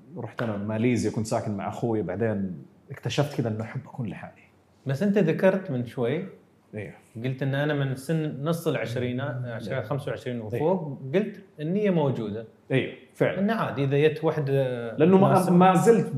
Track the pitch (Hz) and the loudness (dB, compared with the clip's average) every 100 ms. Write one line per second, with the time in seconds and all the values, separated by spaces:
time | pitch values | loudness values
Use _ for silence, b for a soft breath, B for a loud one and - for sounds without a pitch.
0 | - 180 - - 117 101 104 110 123 117 | -18 -12 -12 -6 -4 -4 -4 0 2 2
1 | 104 117 104 - - 98 87 - 120 110 | 0 -2 -2 -2 -2 -6 -6 -4 -2 -2
2 | 90 92 117 101 95 80 - _ - 135 | -2 -2 -2 -2 -4 -8 -16 _ -18 -10
3 | - - 143 - 117 110 110 135 - - | -4 -2 -2 -2 -4 -4 -6 -10 -12 -10
4 | 107 78 - - - _ _ _ 135 135 | -8 -10 -14 -20 -20 _ _ _ -6 -2
5 | 208 202 165 160 190 190 - 127 117 - | 2 4 4 4 4 2 0 -4 -4 -4
6 | 120 156 190 - _ _ _ 90 85 - | -2 -2 -6 -14 _ _ _ -12 -12 -14
7 | _ 113 127 131 135 135 147 147 135 131 | _ -8 -6 -4 -2 0 0 0 -2 -4
8 | - 160 156 127 147 165 165 127 110 120 | -2 -2 -2 -4 -2 -2 0 -2 -2 -4
9 | 123 123 143 131 123 113 - 135 - 143 | -4 -4 -6 -6 -8 -8 -6 -6 -4 -6
10 | 139 110 127 120 107 117 151 185 156 131 | -6 -8 -6 -6 -4 -2 0 0 -2 -10
11 | 135 165 220 - - - 151 196 208 175 | -2 -2 -2 -6 -16 -10 -4 0 2 2
12 | 139 120 107 107 113 _ - 135 120 - | 2 0 -4 -6 -10 _ -2 0 0 -6
13 | - - 135 185 202 226 156 117 135 143 | -10 0 0 2 0 0 -2 -2 0 4
14 | 151 151 156 147 135 139 131 120 117 120 | 4 2 -2 0 0 0 0 -2 -4 2
15 | 160 190 143 151 180 175 185 175 226 220 | 6 8 6 6 6 8 8 8 6 6
16 | 151 | 4